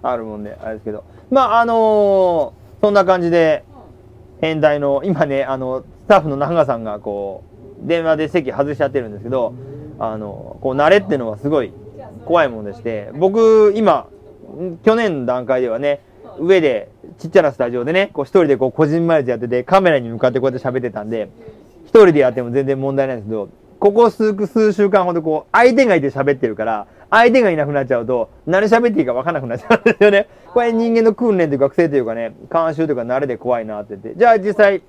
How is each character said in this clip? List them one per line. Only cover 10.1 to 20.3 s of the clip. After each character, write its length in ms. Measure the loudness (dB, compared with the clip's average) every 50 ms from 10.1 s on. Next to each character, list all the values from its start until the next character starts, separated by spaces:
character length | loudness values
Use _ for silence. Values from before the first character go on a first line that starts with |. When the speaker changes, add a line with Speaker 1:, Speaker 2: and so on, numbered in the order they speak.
| -8
Speaker 1:
の、 400 | -8 -10 -12 -12 -14 -16 -18 -18 -6
こ 120 | -6 -4
う、 20 | -2
慣 160 | 2 4 4
れ 80 | 4
っ 60 | 4 2
て 120 | 0 -4
の 120 | -4 -4 -6
は 80 | -8
す 100 | -6 -4
ご 160 | -2 -2 -2 -2
い 80 | -4 -10 -18 -20 -20 -20 -20 -20 -20 -20 -18 -6
怖 180 | 0 2 2 2
い 60 | 0
も 120 | -2 -8
ん 40 | -10
で 80 | -12 -12
し 100 | -10 -8
て、 280 | -8 -8 -8 -10 -12 -6
僕、 560 | -2 -2 0 2 4 4 4 6 6 4 4 2
今、 300 | 2 2 2 2 0 -2 -10 -20 -20 -20 -20 -20 -20 -20 -20 -14 -12 -10 -12 -12 -2 0
去 120 | 2 2
年 260 | 2 0 -2 -2 -2
の 40 | -2
段 200 | -2 -4 -4 -2
階 160 | -2 0 0
で 80 | 0 -2
は 100 | -4 -2
ね、 220 | -2 -2 -2 -4 _ _ _ -20 -20 -20 -12
上 220 | -6 0 2 2 4
で、 300 | 4 2 0 -2 -6 -10 _ _ -20 -20 -20
ち 120 | _ -16 -8
っ 20 |
ち 80 | -6 -2
ゃ 20 |
な 120 | -4 -4 -2
ス 40 |
タ 140 | -4 -6 -4
ジ 60 | -4
オ 80 | -6 -6
で 80 | -2 -2
ね、 160 | -2 -4 -4
こ 120 | -6 -10 -10
う、 20 |
一 60 | -2
人 160 | 0 0 2
で 100 | 2 0
こ 100 | 0 0
う、 40 | -4 0
こ 120 | 0 0
じ 140 | 0 0 -2
ん 80 | 0
ま 100 | 0 0
り 60 | 0 0
と 80 | -2
や 60 | -4
っ 20 | -4
て 80 | -4
て、 160 | -4 -4 -4 -2
カ 160 | 2 2 2
メ 120 | 4 4
ラ 80 | 2 0
に 100 | -2 -4
向 100 | -6 -2
か 80 | -2
っ 40 | 0